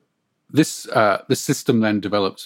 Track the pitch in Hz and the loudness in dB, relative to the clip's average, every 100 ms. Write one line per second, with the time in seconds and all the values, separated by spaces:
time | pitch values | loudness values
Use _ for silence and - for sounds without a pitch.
0 | _ _ _ _ _ 135 156 - - 123 | _ _ _ _ _ 0 0 -2 -2 2
1 | 104 95 - - - 139 - 117 107 104 | 2 2 -2 -4 -2 -4 0 0 2 -2
2 | 95 104 95 - | -2 -2 -2 -6